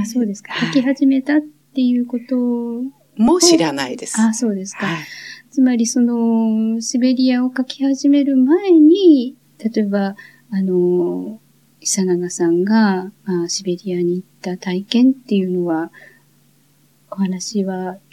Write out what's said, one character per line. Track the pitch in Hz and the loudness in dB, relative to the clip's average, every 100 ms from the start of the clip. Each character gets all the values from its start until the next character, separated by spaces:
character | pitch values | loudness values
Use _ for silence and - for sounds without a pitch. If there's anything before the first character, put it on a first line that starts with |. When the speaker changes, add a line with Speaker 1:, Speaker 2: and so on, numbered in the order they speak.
Speaker 1:
あ、 | 220 | -4
そ | 247 | -2
う | 214 | -4
で | |
す | 202 | -4
か。 | - | -10
Speaker 2:
は | - - | -6 -2
い。 | |
Speaker 1:
描 | |
き | 277 | 0
始 | 247 269 269 | 0 2 2
め | 269 | 2
た | 269 302 | 0 -2
っ | 302 _ _ | -2 _ _
て | - | -2
い | 247 247 | 0 0
う | 240 | -2
こ | 247 | -6
と | 240 254 | -4 -2
を | 247 240 233 233 262 - _ - | -2 -2 -6 -8 -10 -12 _ 0
Speaker 2:
も | 233 349 | 2 4
う | |
知 | 339 330 | 4 4
ら | 311 | 2
な | 277 131 | -2 -6
い | - | -8
で | - | -8
す。 | - | 0
Speaker 1:
あ、 | 226 | 0
そ | 220 240 | 0 -4
う | |
で | 196 196 | -4 -8
す | |
か。 | - 196 | -8 -6
Speaker 2:
は | 165 | -6
い。 | - - - - _ | -10 -18 -18 -20 _
Speaker 1:
つ | - | 0
ま | 254 | 2
り、 | 240 226 | 2 0
そ | - | 2
の、 | 240 233 233 226 226 220 220 226 | 0 2 0 2 2 0 -2 -2
シ | 226 247 | -4 -2
ベ | 254 | 0
リ | 254 254 | 2 0
ア | 247 | 2
を | 254 | -2
描 | 254 | -2
き | 254 - | -6 -2
始 | 269 269 285 | -2 0 2
め | 285 | 2
る | 277 269 | 2 2
前 | 254 359 403 | 4 2 4
に、 | 330 302 392 370 285 247 - _ _ | 6 8 8 6 6 2 -8 _ _
例 | 220 220 | -4 -2
え | 202 | 0
ば、 | 202 196 202 - _ - | 0 -2 -6 -18 _ -8
あ | 196 | -4
の、 | 190 180 180 180 175 180 185 220 _ _ _ _ | 0 2 2 2 0 -4 -8 -12 _ _ _ _
久 | - - | -6 -2
永 | 185 175 180 | 0 0 -2
さ | - 170 | -2 0
ん | 170 | 0
が、 | 196 220 214 185 185 - | 2 2 2 0 -6 -14
ま | - 180 | -6 -4
あ、 | 175 | -4
シ | - | -6
ベ | 190 175 | -6 -6
リ | 196 | -6
ア | 180 | -4
に | 175 180 | -2 -4
行 | |
っ | - _ | -8 _
た | 185 180 | -10 -8
体 | 190 180 | -6 -6
験 | 196 233 262 | -2 2 2
っ | |
て | 262 - | 0 -2
い | 202 | -2
う | 180 | -2
の | 180 175 | -2 -2
は、 | 160 165 - - _ _ _ _ _ _ _ _ _ - | -4 -6 -12 -20 _ _ _ _ _ _ _ _ _ -16
お | 190 | -6
話 | 190 185 - 214 | -4 -4 -6 -4
は？ | 190 185 185 190 _ | -4 -4 -8 -10 _